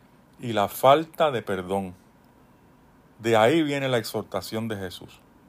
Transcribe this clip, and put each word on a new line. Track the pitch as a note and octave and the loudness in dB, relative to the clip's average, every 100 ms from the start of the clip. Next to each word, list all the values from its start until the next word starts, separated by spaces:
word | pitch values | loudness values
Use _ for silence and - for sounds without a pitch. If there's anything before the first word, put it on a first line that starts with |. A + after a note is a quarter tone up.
| _ _ _ - | _ _ _ -12
y | B2 | -4
la | G#2 G2+ | -2 -2
falta | - C3+ D3 D#3+ - D#3+ | 2 6 6 2 -2 0
de | A#2+ | 0
perdón. | G2+ F#2+ F2+ G2 F#2 F2+ _ _ _ _ _ _ _ _ _ _ _ - | -2 -4 -2 -4 -4 -12 _ _ _ _ _ _ _ _ _ _ _ -8
De | A#2 A2 | 0 4
ahí | A2+ E3 | 4 4
viene | D3+ C#3+ C3+ | 0 -2 -2
la | B2 | -2
exhortación | G#2 A2 C3+ F#2+ - A2 A2 | -2 -8 -8 -8 -8 -6 -6
de | G#2 | -6
Jesús: | F#2 - - - _ _ | -8 -12 -18 -20 _ _